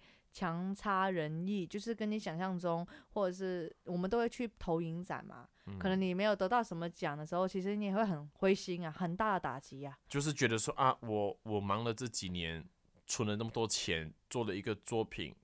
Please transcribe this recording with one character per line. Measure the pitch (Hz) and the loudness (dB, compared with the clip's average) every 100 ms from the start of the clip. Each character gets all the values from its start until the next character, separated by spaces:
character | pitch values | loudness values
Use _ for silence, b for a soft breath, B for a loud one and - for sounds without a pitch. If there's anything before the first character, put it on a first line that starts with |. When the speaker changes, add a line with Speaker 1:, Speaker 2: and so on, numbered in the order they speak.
| b b _ | b b _
Speaker 1:
强 | - 180 170 190 196 | -4 -2 -2 -4 -4
差 | 208 190 190 | 0 2 2
人 | 180 151 160 185 | 2 0 -2 -2
意， | 208 165 | -2 -2
就 | 208 | -4
是 | 226 226 | -4 -2
跟 | 208 | -2
你 | 214 | -2
想 | 202 160 | -2 -2
象 | 190 180 | -2 0
中， | 175 170 175 B B | 0 0 -2 B B
或 | 214 185 | 0 0
者 | 180 | 0
是 | 190 180 160 - - | -2 -2 -4 -8 -4
我 | 175 | -2
们 | 190 | 2
都 | 233 | 2
会 | 233 | 2
去 | - 233 - | 0 -4 -4
投 | - 165 | 0 0
影 | 165 170 | 0 -4
展 | 185 139 104 | -4 -6 -8
嘛， | 120 123 b - | -16 -18 b -10
Speaker 2:
嗯。 | 95 | -2
Speaker 1:
可 | 185 | 2
能 | 190 | 4
你 | 185 | 2
没 | 180 | 4
有 | 214 | 4
得 | 202 185 | 4 4
到 | 240 | 4
什 | 220 165 | 2 -2
么 | 170 | -6
奖 | - 160 147 | -2 -2 -2
的 | 156 | -2
时 | 180 | 0
候， | 190 | 2
其 | 190 | 0
实 | 190 208 | -2 0
你 | 202 | 0
也 | |
会 | 196 214 | 2 2
很 | 151 147 - | 0 -6 2
灰 | 190 196 | 4 4
心 | - 175 165 | 0 -4 -4
啊， | |
很 | - 175 175 | -2 -2 2
大 | 220 | 2
的 | 185 | 2
打 | 139 131 | 0 -6
击 | - 135 | -10 -10
啊。 | 139 139 - | -10 -12 -4
Speaker 2:
就 | 143 | 0
是 | 151 | 0
觉 | 143 120 | 4 4
得 | 113 | 4
说 | 143 - | 2 4
啊， | 131 - | 4 4
我， | 117 104 101 - | 0 0 0 -2
我 | 110 104 | -2 0
忙 | 98 104 | 2 2
了 | 117 | 0
这 | 107 123 | -2 -4
几 | - 95 | -4 -4
年， | 90 82 82 - _ _ _ - | -2 -4 -4 -10 _ _ _ -6
存 | - 107 | -2 0
了 | 104 | 0
那 | |
么 | 113 | -2
多 | 117 110 | 0 0
钱， | - - 82 80 - _ | 0 0 -2 -2 -10 _
做 | 123 | -2
了 | 107 95 | 0 -2
一 | |
个 | 113 104 | -2 -4
作 | - 113 | -2 -2
品， | 107 - 71 - | -2 -4 -8 -10